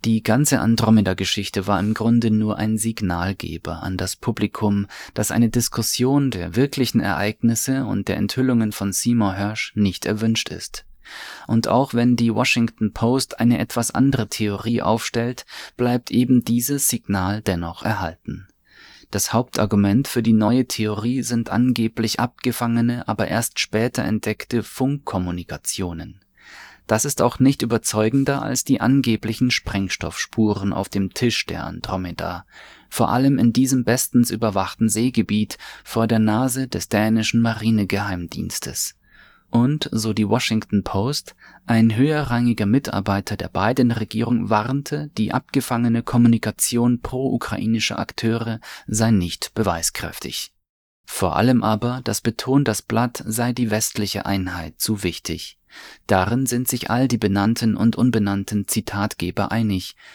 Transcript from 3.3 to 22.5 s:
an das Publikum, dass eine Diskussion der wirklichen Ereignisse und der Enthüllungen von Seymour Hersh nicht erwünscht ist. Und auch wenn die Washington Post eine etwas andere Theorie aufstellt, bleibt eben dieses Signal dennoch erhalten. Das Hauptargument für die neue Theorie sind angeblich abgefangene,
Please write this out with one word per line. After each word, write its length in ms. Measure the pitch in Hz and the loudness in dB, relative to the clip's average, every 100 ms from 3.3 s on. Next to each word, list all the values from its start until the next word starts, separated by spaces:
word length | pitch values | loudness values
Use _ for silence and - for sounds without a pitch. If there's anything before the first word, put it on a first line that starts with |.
| 98 80 80 - 82 | -4 -6 -8 -8 -6
an 140 | - 92 | -4 -4
das 180 | 92 - | -4 -4
Publikum, 720 | - 110 104 - 107 101 101 - - | -6 -2 -4 0 0 0 -2 -8 -10
dass 180 | - 107 | -4 -2
eine 180 | - 117 | 2 2
Diskussion 840 | 120 117 - 113 - 123 143 139 | 2 0 -2 -4 0 2 2 2
der 240 | 104 85 87 | -2 -4 0
wirklichen 460 | 143 - 123 117 | 0 2 0 2
Ereignisse 840 | 101 80 101 110 117 117 - 135 107 | 0 0 -2 0 0 2 0 -2 -2
und 220 | 98 101 | -4 -2
der 100 | 92 | -2
Enthüllungen 540 | 101 - 131 120 107 | -2 0 2 2 2
von 220 | - 101 | -2 -4
Seymour 400 | 92 120 120 104 | -2 0 2 2
Hersh 400 | 95 101 110 - - | 0 -4 -4 -6 0
nicht 300 | 101 87 - | 0 0 -2
erwünscht 440 | 104 113 110 - | 0 0 0 -2
ist. 360 | 87 - - - - - - - - - | -10 -12 -16 -18 -20 -20 -18 -16 -16 -2
Und 200 | 113 113 | 0 2
auch 260 | 113 139 | 2 2
wenn 220 | 120 120 120 | 2 2 4
die 180 | 117 | 2
Washington 600 | 110 123 - 117 - 107 | 2 0 2 0 0 -4
Post 460 | - 117 131 - - | 0 0 2 -2 0
eine 200 | 117 240 | 2 2
etwas 320 | 117 - 117 | 0 -2 -2
andere 360 | - 135 135 107 | 2 2 2 -4
Theorie 540 | - 104 101 113 117 | -2 -4 -2 -2 -2
aufstellt, 640 | - 113 - 120 120 123 - - - - | 0 0 0 -2 -4 -6 -14 -18 -18 -2
bleibt 320 | 123 123 - | 0 0 0
eben 340 | 113 123 127 117 | 0 4 4 4
dieses 440 | 120 120 143 - | 0 0 -2 -2
Signal 520 | 120 - 98 92 104 | -4 -2 -2 0 -2
dennoch 420 | 107 90 85 85 | -2 -2 -4 -6
erhalten. 640 | - 107 87 - - - 95 _ _ _ - - - | -4 -2 -4 -8 -12 -12 -14 _ _ _ -20 -20 -8
Das 220 | 101 - | -4 0
Hauptargument 760 | 117 123 - 107 104 101 104 139 | 0 0 -2 2 2 4 2 2
für 160 | - | 0
die 100 | 110 | 2
neue 340 | 110 107 123 123 | 4 4 2 0
Theorie 540 | - 107 104 110 131 | -2 -2 -2 -2 -2
sind 280 | 120 117 113 | -2 -4 -2
angeblich 680 | 107 127 117 113 - 113 - | 0 2 2 0 0 -4 -2
abgefangene, 880 | 120 _ - | -4 _ -4